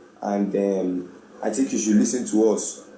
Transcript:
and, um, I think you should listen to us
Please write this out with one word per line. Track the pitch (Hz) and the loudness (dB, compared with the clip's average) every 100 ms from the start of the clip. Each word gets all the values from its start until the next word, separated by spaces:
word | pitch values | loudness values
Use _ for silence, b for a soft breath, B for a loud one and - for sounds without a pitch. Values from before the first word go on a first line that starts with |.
| - - | -20 -10
and, | 107 101 101 98 | -4 -2 0 0
um, | 101 98 92 90 87 - - - | 0 0 -2 -4 -8 -14 -20 -8
I | 110 | -4
think | 120 135 | -2 0
you | 120 | 0
should | 101 | 2
listen | 104 - 127 110 | 4 4 0 -2
to | 107 107 | 2 4
us | 101 - - - | 2 -2 -10 -16